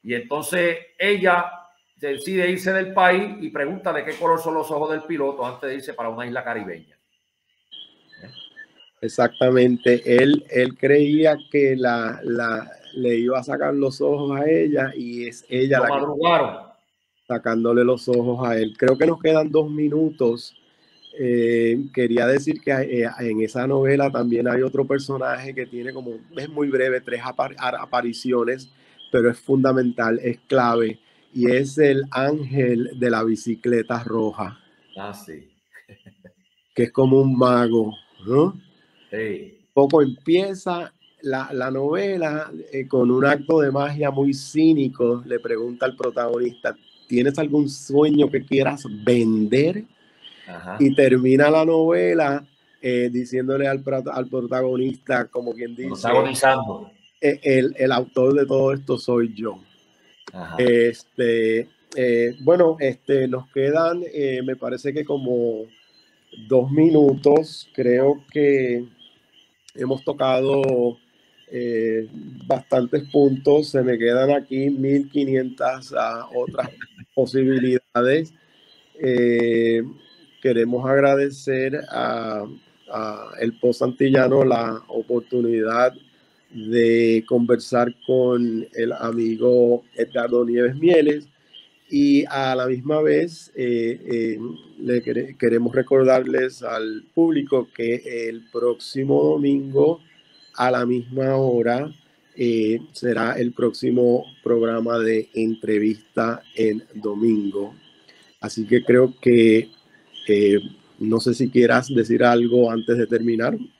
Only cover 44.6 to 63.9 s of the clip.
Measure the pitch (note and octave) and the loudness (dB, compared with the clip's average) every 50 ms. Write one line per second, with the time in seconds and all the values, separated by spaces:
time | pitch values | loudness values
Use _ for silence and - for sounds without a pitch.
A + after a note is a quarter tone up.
44.6 | D#3+ D#3+ D#3+ D3 C3+ B2 - - B2 A#2 A#2+ B2 B2 B2+ B2 A#2 - A#2 A#2+ A2 | 4 4 4 4 0 -2 -2 -2 0 0 0 -2 -4 -6 -6 -6 -4 -4 -4 -4
45.6 | A#2 A#2+ A#2+ B2 C3 C3 B2+ - C3 B2 A#2+ B2 A#2+ A#2+ A#2+ A#2+ B2 A#2+ A#2+ - | -4 -8 -6 -4 -4 -4 -4 -4 -6 -6 -4 -4 -4 -2 -2 -2 -4 -4 -6 -6
46.6 | _ A#2+ A2+ - _ _ _ _ _ _ B2 A#2+ B2 C#3+ C#3 E3 D#3+ D3 C#3+ D3+ | _ -10 -10 -10 _ _ _ _ _ _ 0 2 2 2 0 0 -2 0 0 0
47.6 | D3 C#3 C#3 - - - C3+ C#3+ D3+ D#3 D3 D3 D3 C3 - C3+ - - C3+ C3+ | 0 0 -4 -10 -10 0 2 4 4 4 4 4 2 2 0 -4 -4 0 0 0
48.6 | C3+ C#3 C#3+ C#3+ - - G#2+ G#2+ A2 B2+ B2 A#2+ A#2 A2 A2 A2 G#2+ G#2 A#2 C3 | 0 0 -2 -6 -12 -14 -12 -4 0 2 2 4 4 2 2 0 0 2 2 2
49.6 | C#3+ E3 F#3 G#3 A3 - _ _ _ _ _ _ _ - - - - - - E2+ | 2 2 0 -4 -10 -12 _ _ _ _ _ _ _ -20 -20 -20 -20 -18 -18 -16
50.6 | E2+ F2+ F#2+ A2+ C#3+ C#3 C#3 C#3+ C#3 C3 B2+ B2+ B2+ C3 C3 C3+ D3 D3 D#3 D#3+ | -12 -12 0 2 2 2 4 4 4 6 4 4 4 4 4 6 6 4 4 4
51.6 | D#3+ D#3+ E3 D#3+ D#3+ D#3+ E3+ F3 F3+ F3+ F3 E3 D#3 C#3 C#3 C#3+ C#3+ _ _ _ | 4 4 2 2 2 2 2 2 2 0 2 0 0 0 -2 -4 -8 _ _ _
52.6 | _ _ _ _ - C3 B2 B2 B2 B2 A#2+ B2 B2 A#2+ B2 C3 C3 C3 C3+ C#3 | _ _ _ _ -4 -2 -2 0 -2 -2 -2 -4 -6 -4 -4 -4 -2 -2 -2 -2
53.6 | C#3 C#3 C3+ C3+ C3+ C#3 C3+ C3 B2+ D3 C#3 C3 B2+ - C3 C3 A#2+ A#2+ B2+ B2+ | 0 -2 -2 -4 -4 -4 -4 -4 -4 -6 -6 -6 -6 -4 -6 -6 -6 -4 -4 -2
54.6 | C3 B2+ C3 B2+ B2+ C3+ B2+ - _ - C3+ B2 B2 - _ B2+ B2 A#2+ A#2 A#2 | -2 -2 -2 -2 -2 -4 -4 -8 _ -4 -2 -2 -4 -4 _ -8 -6 -6 -8 -8
55.6 | B2 A#2+ A#2+ A#2+ B2+ - G2 G2 G#2+ A#2 B2 C3 C3 C3+ C3 - C3+ C3 C3 B2+ | -10 -12 -12 -12 -10 -10 -10 -6 -2 0 2 2 2 0 -2 0 2 2 2 2
56.6 | A#2 G#2+ F#2 - - - _ _ _ _ _ _ - C#3+ C#3 - - C#3+ C3+ C3 | -2 -8 -10 -12 -14 -18 _ _ _ _ _ _ 0 0 0 0 0 2 2 2
57.6 | B2+ C3+ C3+ - C3 C3 C3 A#2+ B2 B2 _ C3 B2+ C3 C#3 D3 C#3 C3 C3+ C3+ | 2 0 -2 0 0 0 0 0 -2 -4 _ 0 2 2 4 2 2 2 2 2
58.6 | C3+ C3+ C#3 C#3 C#3 C3+ C3 A#2 - - B2 A#2+ A#2 A2+ G#2+ G2+ A2 A2 G2 F#2 | 2 2 0 -2 -4 -6 -6 -6 -2 -2 0 0 0 -2 -4 -8 -10 -10 -10 -12
59.6 | F#2 _ _ _ _ _ _ _ _ _ _ _ _ - - F#2 F2 E2+ - - | -20 _ _ _ _ _ _ _ _ _ _ _ _ -20 -18 -16 -16 -12 -4 0
60.6 | B2+ B2 A#2+ A#2+ A#2 A#2+ A#2 - - _ _ - B2+ A#2 A#2 A#2 A2+ A2+ A2+ A2+ | 2 4 4 4 4 2 0 -4 -14 _ _ -2 0 0 2 2 2 2 0 0
61.6 | A#2+ - _ _ _ _ - C#3 B2+ B2 A#2+ A#2 A#2 A#2+ A#2+ B2+ C3+ C#3+ E3+ F3+ | -2 -6 _ _ _ _ -4 -2 0 2 2 2 2 0 -2 -2 2 2 4 6
62.6 | F3 E3 D#3+ D#3+ C#3+ C3+ C3 - _ - C#3 C3+ C3 B2+ B2 B2+ B2+ _ _ C#3 | 6 4 2 2 -2 -2 -2 -4 _ 0 0 0 2 0 -2 -6 -8 _ _ -2
63.6 | C3+ C#3 D3 D#3+ E3 E3 | 0 0 2 2 0 0